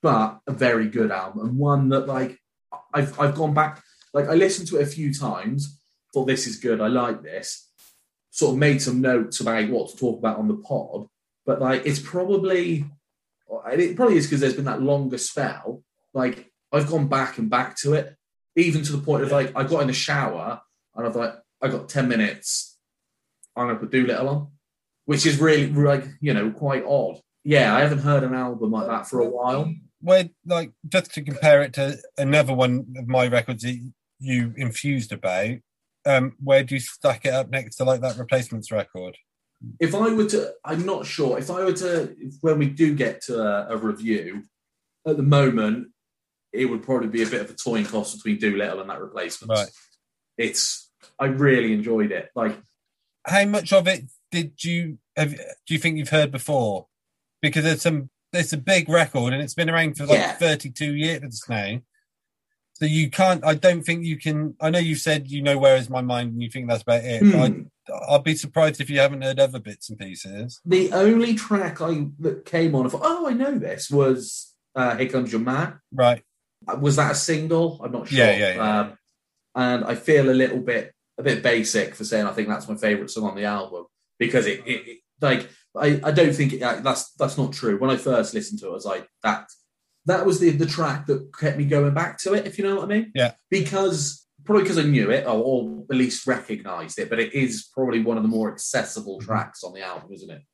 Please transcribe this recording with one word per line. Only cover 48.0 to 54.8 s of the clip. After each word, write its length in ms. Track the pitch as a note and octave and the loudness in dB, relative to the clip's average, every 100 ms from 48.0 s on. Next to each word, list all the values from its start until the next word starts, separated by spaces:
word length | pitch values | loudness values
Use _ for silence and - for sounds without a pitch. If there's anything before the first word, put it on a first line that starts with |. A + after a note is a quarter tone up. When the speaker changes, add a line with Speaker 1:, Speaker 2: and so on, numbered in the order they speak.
| G#2 - | -6 -8
Speaker 1:
between 240 | A2+ G#2 | -4 -2
Doolittle 400 | G#2+ G2+ G#2 F#2+ | 0 0 -2 -6
and 80 | G2 | -10
that 120 | F#2 | -12
Replacements. 580 | F#2+ F#2+ F2 - A2+ G#2+ | -12 -10 -10 -10 -2 -2
Speaker 2:
Right. 80 | G2+ - _ _ _ _ _ - | -2 -10 _ _ _ _ _ -6
Speaker 1:
It's, 540 | A#2 - - - - _ _ _ | -4 -2 -4 -6 -12 _ _ _
I 60 | C3+ | -2
really 480 | C3 C#3+ B2+ A2+ | 2 4 4 4
enjoyed 380 | G#2+ A2 A2+ G#2 | 0 0 2 2
it. 180 | F2+ - - | -2 -8 -4
Like, 220 | A2 - _ _ _ _ _ _ - | -4 -4 _ _ _ _ _ _ 0
Speaker 2:
how 200 | F#3+ G3+ | 2 2
much 280 | G#3 E3+ | 0 4
of 140 | G3 F3+ | 4 4
it 180 | F#3 C#3 - _ | -2 -4 -20 _
did 320 | F3 D3+ _ | -4 -4 _
you 360 | E3 E3+ | -4 -4